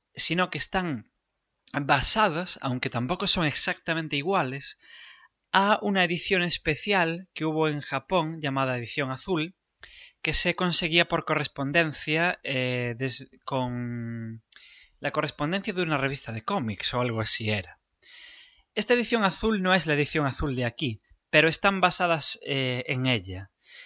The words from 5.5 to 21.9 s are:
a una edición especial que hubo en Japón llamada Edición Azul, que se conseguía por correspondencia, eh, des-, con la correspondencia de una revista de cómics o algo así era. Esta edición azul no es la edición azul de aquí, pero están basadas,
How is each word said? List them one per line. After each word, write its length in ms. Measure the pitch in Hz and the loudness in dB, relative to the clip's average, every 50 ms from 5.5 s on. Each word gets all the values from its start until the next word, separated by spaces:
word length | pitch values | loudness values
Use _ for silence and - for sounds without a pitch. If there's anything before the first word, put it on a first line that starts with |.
a 260 | - 185 196 202 214 - - | 4 4 4 4 2 2 2
una 200 | 202 196 190 180 | 0 2 2 2
edición 380 | 160 175 165 - - 196 180 | 2 2 -2 0 0 2 2
especial 880 | 175 175 - - - 165 151 - - 208 202 190 170 165 165 175 190 - _ | 2 2 0 0 2 -2 -2 -2 0 0 2 2 2 2 0 -4 -8 -14 _
que 120 | - 156 | -4 -2
hubo 220 | 160 156 156 156 | -2 2 2 2
en 140 | 156 147 147 | 2 2 -2
Japón 600 | - - 147 135 - - 185 180 160 156 165 160 | -4 -4 -6 -6 -2 0 0 0 0 0 -4 -6
llamada 360 | 147 143 135 135 135 131 127 | -6 -4 -2 0 0 0 -2
Edición 340 | 123 117 110 - 151 139 131 | -4 -6 -6 -4 -4 -4 -4
Azul, 440 | 131 127 - 190 185 156 156 180 - _ _ _ _ _ - - - - - - _ _ | -4 -8 -4 -2 -2 -2 -2 -4 -8 _ _ _ _ _ -20 -20 -20 -20 -20 -20 _ _
que 140 | - 156 147 | -2 2 4
se 200 | - - 180 170 | 4 4 4 2
conseguía 520 | - 180 175 160 - 180 160 160 170 170 | 2 2 2 2 2 2 4 4 4 4
por 180 | - 170 160 - | 4 0 -2 0
correspondencia, 1120 | - 156 147 147 - - - 139 135 147 170 165 156 135 - - 156 151 160 170 180 - - - | 0 0 0 0 -2 -4 -4 -4 0 2 2 2 2 -2 -6 -4 -2 0 2 2 0 -2 -4 -6
eh, 500 | - 139 131 127 127 123 123 123 120 117 | -4 -2 -2 0 0 0 -2 -2 -4 -4
des-, 360 | 113 131 131 127 - 135 - - _ _ | -4 -2 0 0 0 -2 -6 -16 _ _
con 1000 | - 139 131 127 123 123 120 123 120 120 120 117 117 117 113 113 113 113 113 - _ - - - - - - - _ _ _ | -4 -4 -2 -2 -2 -2 -4 -4 -6 -6 -6 -6 -8 -8 -8 -8 -8 -10 -12 -16 _ -20 -20 -20 -20 -20 -20 -20 _ _ _
la 100 | - 143 | -8 -4
correspondencia 640 | - 151 151 147 - - 147 151 180 202 190 220 185 | -2 -2 -4 -4 -4 -4 -2 -2 -2 -2 -4 -4 -4
de 80 | 180 | -2
una 160 | 180 160 151 | -2 0 0
revista 340 | 139 135 135 139 - - - | 0 0 -2 -4 -6 -8 -8
de 120 | 110 113 - | -8 -8 -4
cómics 500 | - 202 196 127 110 101 - - - - | -4 -2 -2 -2 -4 -4 -4 -4 -2 -2
o 80 | 123 | 0
algo 200 | 123 123 113 113 | 0 0 0 0
así 280 | 110 - - - 110 107 | 2 2 2 2 0 0
era. 300 | 107 101 95 - - _ _ _ _ _ - - - - - - - - - - _ _ _ _ _ | -2 -2 -4 -8 -16 _ _ _ _ _ -20 -20 -20 -20 -20 -20 -20 -20 -20 -20 _ _ _ _ _
Esta 180 | 220 208 - 247 | -6 2 2 2
edición 300 | 247 233 - 240 226 208 | 2 4 2 2 2 2
azul 400 | 185 - - - 220 220 202 185 | 2 0 0 0 0 0 2 2
no 100 | 185 185 | 4 4
es 140 | 185 151 | 4 4
la 80 | 160 147 | 2 2
edición 320 | 143 147 - - 156 147 | 2 2 0 0 0 0
azul 280 | 135 127 - - 143 127 | 0 -2 -2 -4 -2 -2
de 100 | 123 123 | -2 -2
aquí, 360 | 120 - - 160 127 110 - _ _ - _ _ _ | -2 -2 -2 -4 -4 -4 -6 _ _ -20 _ _ _
pero 160 | - 151 151 | 4 6 6
están 340 | 165 156 - - 196 196 190 | 6 2 2 0 0 2 4
basadas, 580 | 180 180 | 2 2